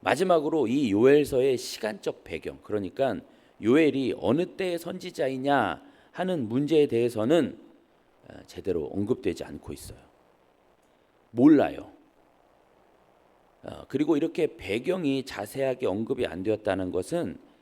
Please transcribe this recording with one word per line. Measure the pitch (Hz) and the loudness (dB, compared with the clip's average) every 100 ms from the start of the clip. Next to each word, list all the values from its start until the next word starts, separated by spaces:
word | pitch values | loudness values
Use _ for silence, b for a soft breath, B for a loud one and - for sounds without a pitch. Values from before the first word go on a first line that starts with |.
마지막으로 | 92 127 185 170 147 160 113 | 2 0 4 2 2 0 0
이 | 131 131 | 2 2
요엘서의 | 98 123 147 139 131 135 123 | 4 6 6 4 2 2 0
시간적 | - - - 107 - - | -4 -8 -8 -6 -8 -8
배경, | - - - 69 | -10 -10 -10 -14
그러니까 | - 104 95 - 131 90 - b b b | -8 -6 -6 -4 -2 -2 -10 b b b
요엘이 | 104 135 156 135 127 - | 2 4 4 2 -2 -2
어느 | 92 135 175 - | 0 0 0 -4
때의 | 190 170 | -6 -4
선지자이냐 | 170 185 180 170 143 135 135 139 104 69 B B B | -8 -10 -12 -4 -4 -2 0 2 0 -4 B B B
하는 | - 185 180 110 | -8 -4 -2 -2
문제에 | 120 147 156 143 | -2 2 4 4
대해서는, | 117 120 110 110 165 123 - - _ _ _ _ _ - | 2 0 0 2 2 2 -4 -20 _ _ _ _ _ -20
어, | - - | -20 -18
제대로 | - 95 87 71 | -12 -4 -2 -2
언급되지 | 92 101 123 98 82 | -4 -2 -2 -2 -6
않고 | - 73 - | -10 -14 -14
있어요. | 71 - - - _ _ _ _ _ _ _ _ _ _ _ _ | -14 -14 -20 -20 _ _ _ _ _ _ _ _ _ _ _ _
몰라요. | 113 135 151 92 69 - - _ _ _ _ _ _ _ _ _ _ _ _ _ _ _ _ | 6 8 8 4 -2 -14 -20 _ _ _ _ _ _ _ _ _ _ _ _ _ _ _ _
어, | - 73 71 | -16 -16 -8
그리고 | 131 147 151 | -2 2 2
이렇게 | 160 165 156 - | 2 0 -2 -2
배경이 | - 104 135 185 156 135 | -4 -4 0 -2 0 -2
자세하게 | 127 - 104 135 135 127 120 | -4 -10 -10 -4 -2 0 -2
언급이 | 95 113 123 98 | -2 -4 -4 -4
안 | 82 | -4
되었다는 | 95 107 - 95 90 | -4 -2 -2 -2 -2
것은 | 87 90 170 127 76 - b | -4 -4 -4 -6 -10 -18 b